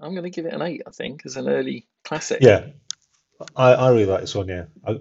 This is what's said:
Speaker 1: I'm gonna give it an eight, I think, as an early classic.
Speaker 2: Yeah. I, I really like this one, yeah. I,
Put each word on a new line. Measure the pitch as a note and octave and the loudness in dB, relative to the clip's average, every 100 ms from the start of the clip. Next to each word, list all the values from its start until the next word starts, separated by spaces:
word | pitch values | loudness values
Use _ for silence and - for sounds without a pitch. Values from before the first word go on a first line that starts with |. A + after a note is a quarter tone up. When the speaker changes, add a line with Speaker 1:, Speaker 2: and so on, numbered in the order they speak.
Speaker 1:
I'm | G#2 F#3 | -12 -10
gonna | F3+ | -10
give | F3+ D#3+ | -10 -8
it | |
an | D3 | -6
eight, | E3+ C#3+ - | -8 -8 -14
I | |
think, | - C3 C#3+ - | -12 -12 -12 -14
as | C3 | -8
an | C3 | -4
early | C#3 C3 B2 - _ | -2 -4 -8 -14 _
classic. | - G3+ - - | -10 -8 -4 6
Speaker 2:
Yeah. | C3 F#2+ - - - - _ _ _ - - - | 8 6 2 -18 -20 -20 _ _ _ -20 -10 2
I, | B2+ | 4
I | B2 B2+ | 6 4
really | A#2+ G2 | 4 2
like | F#2 | -2
this | F#2 G#2 | -4 -6
one, | F#2 | -6
yeah. | F2+ F2 - G2+ | -8 -12 -12 -8
I, | A2 | -6